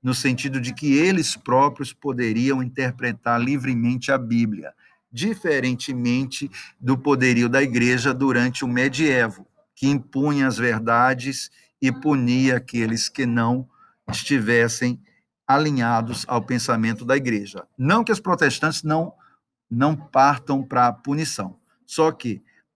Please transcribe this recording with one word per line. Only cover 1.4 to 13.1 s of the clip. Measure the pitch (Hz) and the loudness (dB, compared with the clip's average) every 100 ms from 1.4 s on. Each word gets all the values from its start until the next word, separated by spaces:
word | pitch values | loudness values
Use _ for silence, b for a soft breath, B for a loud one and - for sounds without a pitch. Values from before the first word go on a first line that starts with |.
| - 127 139 127 135 | 0 2 2 0 -12
poderiam | - 143 123 117 110 131 135 | -8 -6 -2 -2 0 0 0
interpretar | 127 - 131 123 123 110 - 120 | -4 -4 -4 -2 -6 -4 -2 0
livremente | 123 143 131 120 117 127 127 | 0 -2 -2 0 0 -2 -2
a | 135 | -2
Bíblia, | 117 117 113 101 69 - b b _ | 0 0 0 -4 -12 -18 b b _
diferentemente | 117 190 226 175 143 127 123 - 127 120 123 131 - 139 B B B | -6 -6 -4 0 0 0 -4 -6 -4 0 0 -2 -6 -10 B B B
do | 123 131 | -2 0
poderio | 139 135 127 120 120 | 2 2 4 4 4
da | 131 | 2
igreja | 139 120 120 123 123 | 2 2 2 2 0
durante | 127 135 123 123 127 | 0 2 2 0 -2
o | 131 | -4
medievo, | 123 135 131 156 127 113 - - _ _ _ | 0 0 2 2 4 2 -2 -20 _ _ _
que | 135 | 0
impunha | 143 - 135 147 143 135 | 0 -2 -2 0 2 0
as | 113 | 0
verdades | 120 110 113 117 127 131 131 131 - b b _ | 0 0 2 2 4 2 -4 -8 -12 b b _
e | 131 | -2
punia | 131 151 143 120 127 131 123 | 0 0 2 2 2 2 2
aqueles | 123 120 113 113 | -2 -4 -2 -2
que | - | -4